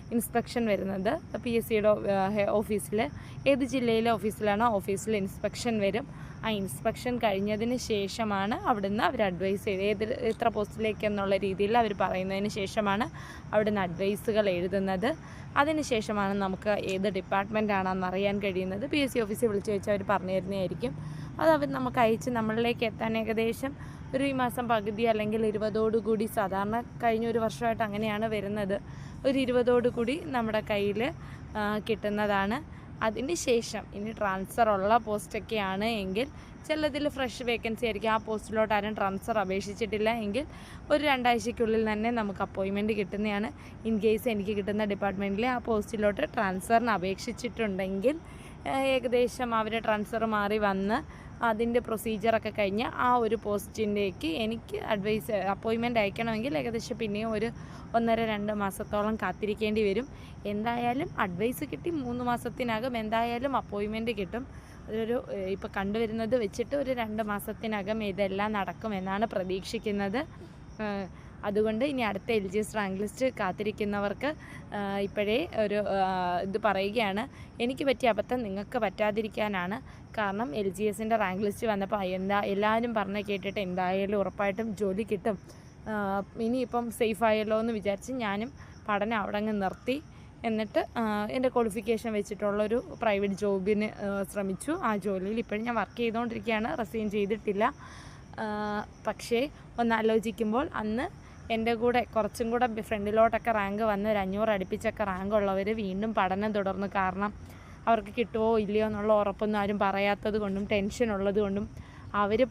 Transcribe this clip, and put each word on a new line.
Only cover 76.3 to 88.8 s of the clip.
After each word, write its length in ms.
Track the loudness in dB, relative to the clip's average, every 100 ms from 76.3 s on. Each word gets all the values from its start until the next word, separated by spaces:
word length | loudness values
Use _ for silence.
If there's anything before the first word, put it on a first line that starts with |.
| 0 0
ഇത് 100 | 0 2
പറയുകയാണ്. 560 | 2 2 2 2 0 -4 -8 -12 -4
എനിക്ക് 220 | -2 0 0
പറ്റിയ 200 | 4 4
അബദ്ധം 340 | 2 0 -2
നിങ്ങൾക്ക് 360 | -2 -6 -4 -2 0
പറ്റാതിരിക്കാനാണ്. 1160 | 2 0 0 -2 0 0 0 -2 -4 -8 -18 -10 -2
കാരണം 380 | -2 0 -2 -2
എൽ 140 | -2
ജി 140 | 0
എസിൻ്റെ 320 | -2 0 0 2
റാങ്ക് 280 | 2 0 -2
ലിസ്റ്റ് 220 | 0 0
വന്നപ്പോൾ 360 | 0 0 0 -2 -2
എന്താ 220 | 0 0 2
എല്ലാവരും 400 | 2 4 2 2
പറഞ്ഞ 280 | 0 -2 -2
കേട്ടിട്ട് 380 | -2 -4 -2 -4
എന്തായാലും 600 | -2 0 0 0 2 0
ഉറപ്പായിട്ടും 560 | 0 0 -2 0 -4 -2
ജോലി 280 | -2 0 -2
കിട്ടും. 260 | -2 -2 -4 -8 -20 -20 -14 -6
ആഹ്, 540 | -4 -2 -2 -4 -4 -2
ഇനിയിപ്പം 440 | 0 0 -2 -2
സേഫ് 320 | 0 0 4
ആയല്ലോ 360 | 4 4 2 2
എന്ന് 140 | 0
വിചാരിച്ച് 380 | 0 -2 -2 -4
ഞാനും 380 | -4 -2 -2 -4 -10 -18 -10